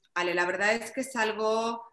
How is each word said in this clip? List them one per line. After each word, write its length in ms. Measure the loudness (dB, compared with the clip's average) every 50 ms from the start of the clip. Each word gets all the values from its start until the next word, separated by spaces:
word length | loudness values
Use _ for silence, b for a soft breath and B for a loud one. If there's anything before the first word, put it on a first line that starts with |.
| _ _ _
Ale, 220 | -2 0 0 2
la 100 | 2 2
verdad 280 | 2 0 2 2 2 2
es 180 | 2 -2 -6
que 100 | -6 -6
es 140 | -6 -4 -2
algo, 720 | 0 0 0 0 0 0 2 2 2 0 -2 -4 -6 -8 -14